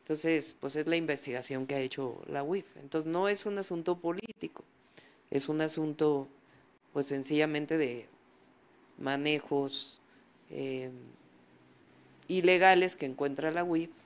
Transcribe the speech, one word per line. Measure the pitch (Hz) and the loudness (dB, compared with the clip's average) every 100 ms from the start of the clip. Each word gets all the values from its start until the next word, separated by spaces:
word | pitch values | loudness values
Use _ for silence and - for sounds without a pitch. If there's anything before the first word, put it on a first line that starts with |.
Entonces, | - 156 165 160 - - | -4 -2 2 0 0 -8
pues | 139 147 | -6 -4
es | 156 | 0
la | 165 | 0
investigación | 160 143 - 123 - 131 131 | 0 -4 -4 -6 -4 -6 -2
que | 139 | -2
ha | |
hecho | 131 - 131 50 - | -2 -4 -6 -6 -6
la | 143 | -4
uif. | 143 190 - 151 | -2 -4 -6 -18
Entonces, | 143 160 156 | -4 -4 0
no | 170 196 | 0 2
es | 202 214 | 0 -2
un | 202 | -4
asunto | 190 170 165 175 | -4 -2 -2 0
político, | 170 180 226 - 165 - - _ _ - - _ _ | -2 -4 -8 -10 -12 -12 -20 _ _ -20 -20 _ _
es | 139 139 | -4 0
un | 151 | -2
asunto, | 156 156 156 147 156 143 135 - _ - _ _ _ | -2 -2 -4 2 2 2 -2 -16 _ -20 _ _ _
pues | 143 139 | -4 -2
sencillamente | 139 135 151 156 151 147 160 | -4 0 2 2 0 0 0
de | 135 120 - - _ _ _ _ _ _ _ - | 0 -2 -12 -20 _ _ _ _ _ _ _ -8
manejos, | 135 139 147 151 - 143 139 139 - - _ - _ _ _ | -4 0 0 0 0 -2 0 -6 -10 -18 _ -20 _ _ _
eh, | - 135 131 127 127 123 123 - - - - - - - - - - - | -8 -6 -6 -8 -12 -20 -20 -20 -20 -20 -20 -20 -20 -20 -20 -20 -20 -2
ilegales | 185 175 180 190 180 180 - | 4 6 8 10 8 6 0
que | 139 | -6
encuentra | 131 143 139 160 | -2 -2 0 -2
la | 170 | 0
uif | 175 165 165 - | 0 0 -2 -12